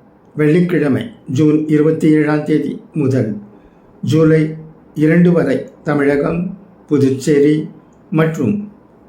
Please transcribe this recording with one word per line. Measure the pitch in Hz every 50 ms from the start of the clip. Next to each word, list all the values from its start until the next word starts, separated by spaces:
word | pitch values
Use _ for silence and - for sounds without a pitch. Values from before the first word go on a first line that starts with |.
| _ _ _ _ _ _ -
வெள்ளிக்கிழமை | 147 151 151 151 180 180 175 180 156 147 143 127 107 104 - - - _ - 131
ஜூன் | 131 156 151 151 151 - -
இருபத்தி | 151 147 151 160 156 156 - 156
ஏழாம் | 151 151 151 147 151 147 147
தேதி | - 156 147 131 - - - - - -
முதல் | 160 139 123 120 131 107 107 104 101 - - - - - - _ _ _ _ - - -
ஜூலை | - 147 156 160 156 156 160 156 156 - - - - - - - - -
இரண்டு | - 151 156 165 175 175 175 170
வரை | 165 135 131 127 - - - - - -
தமிழகம், | 165 147 143 139 139 143 139 151 165 165 170 185 - - - - - - - _
புதுச்சேரி | - 151 139 131 131 131 127 - 165 151 139 143 151 151 156 - - - - - _ _ _ _ _
மற்றும் | - 156 160 160 160 - 139 107 101 101 - - - - _ _ _ _ _